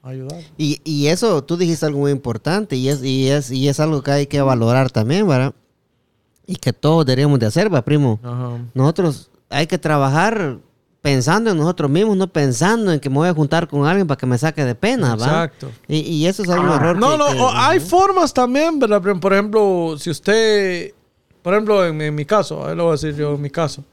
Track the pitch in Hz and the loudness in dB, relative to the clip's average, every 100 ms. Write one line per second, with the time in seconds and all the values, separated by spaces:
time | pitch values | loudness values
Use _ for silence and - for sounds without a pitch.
0 | 131 131 131 170 156 - 151 151 - 147 | -14 -14 -12 -14 -18 -6 -4 -4 -6 -2
1 | 143 180 233 165 135 170 175 165 156 139 | 0 0 0 0 -2 -2 -2 0 -2 -2
2 | 143 139 120 110 - 190 214 131 131 147 | -2 -2 -4 -6 -2 -2 -2 -2 -2 -2
3 | 135 131 131 147 131 131 139 135 156 151 | -2 0 2 0 -2 -2 0 0 0 -2
4 | 139 143 143 143 135 127 113 127 131 - | 0 -2 0 0 2 2 2 2 2 0
5 | 110 175 208 131 135 - _ _ _ _ | 0 0 2 2 0 -6 _ _ _ _
6 | _ _ _ _ - 185 127 - 147 165 | _ _ _ _ -12 -6 -4 -2 2 2
7 | 135 127 147 139 110 160 214 175 - 147 | 2 2 2 2 2 2 2 0 2 2
8 | 139 107 123 120 123 120 120 127 135 165 | 2 -2 -6 -8 -8 -8 -8 0 0 2
9 | 175 135 - _ _ 131 160 175 156 151 | 0 -2 -14 _ _ -4 -2 -2 0 0
10 | 135 147 202 220 160 117 _ _ _ _ | 2 2 0 0 -4 -8 _ _ _ _
11 | 147 135 123 190 226 170 156 180 147 151 | 0 0 2 2 2 0 0 0 0 2
12 | 220 196 190 165 139 120 180 226 208 156 | 2 0 0 0 0 2 0 2 0 0
13 | 139 135 175 156 143 165 165 143 143 190 | 0 0 2 2 0 0 -2 0 0 2
14 | 175 135 127 123 156 156 131 110 208 254 | 0 -2 0 0 -2 -2 -4 0 -2 0
15 | 143 110 123 160 160 - 135 113 - 151 | 0 0 0 0 -2 -8 -16 -16 -4 -4
16 | 135 160 165 196 185 175 180 151 160 180 | -2 0 0 0 0 0 2 2 2 2
17 | 254 311 294 - 254 202 262 349 180 349 | 2 2 0 2 0 2 2 2 2 2
18 | 392 381 311 - 247 262 320 311 233 208 | 4 2 2 2 0 2 0 0 2 2
19 | 185 190 190 196 208 214 202 180 165 151 | 0 0 2 0 2 2 2 2 -2 -6
20 | - 143 - 214 220 208 190 175 170 - | -8 -4 0 2 2 2 0 -4 -8 -16
21 | _ _ _ _ 175 202 214 208 175 156 | _ _ _ _ -2 0 2 2 2 0
22 | 151 151 143 214 165 147 139 165 170 151 | -4 -4 0 0 0 -6 -6 -2 0 0
23 | 156 147 147 143 143 156 156 - 139 | -2 -4 -4 -4 -6 -4 -4 -6 -20